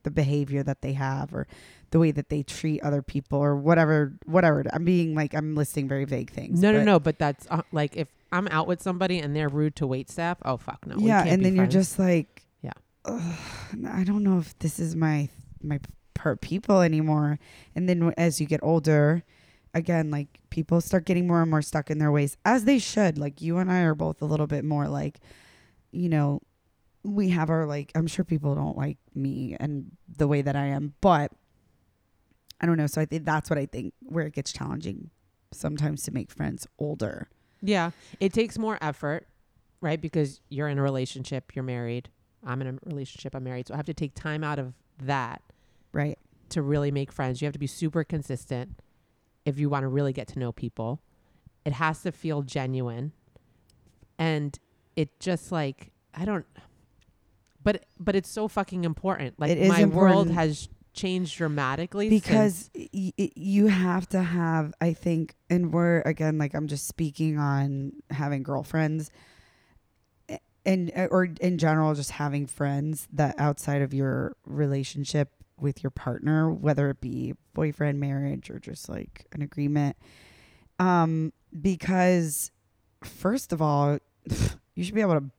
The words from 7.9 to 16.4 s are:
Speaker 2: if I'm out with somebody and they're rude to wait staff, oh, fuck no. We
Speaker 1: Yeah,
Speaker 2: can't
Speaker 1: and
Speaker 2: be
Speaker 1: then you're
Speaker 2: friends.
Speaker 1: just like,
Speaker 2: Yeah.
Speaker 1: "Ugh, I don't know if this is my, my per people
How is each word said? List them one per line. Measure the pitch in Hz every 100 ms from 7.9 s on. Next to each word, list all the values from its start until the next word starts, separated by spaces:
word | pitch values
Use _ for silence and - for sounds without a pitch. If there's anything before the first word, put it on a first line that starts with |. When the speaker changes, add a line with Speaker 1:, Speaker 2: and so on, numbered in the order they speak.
| 170
Speaker 2:
if | 151 _ _
I'm | 180 196
out | 156 165
with | 180
somebody | 190 180 185 180
and | 147 151
they're | 147
rude | 147 151 -
to | 139
wait | 131 -
staff, | - 170 175 -
oh, | 123
fuck | - - -
no. | -
We | 220
Speaker 1:
Yeah, | 208
Speaker 2:
can't | 170
Speaker 1:
and | 185
Speaker 2:
be |
Speaker 1:
then | 185 190
you're | 190
Speaker 2:
friends. |
Speaker 1:
just | 190 185 -
like, | 185 170 - _ _ _
Speaker 2:
Yeah. | - - _ _
Speaker 1:
"Ugh, | - 233 170 165 - - - 214 -
I | 185 185
don't | 208
know | 202 180
if | 160 -
this | 156 -
is | 165 165
my, | 160 151 143 - - -
my | 151 143 - - _
per | - 156
people | 110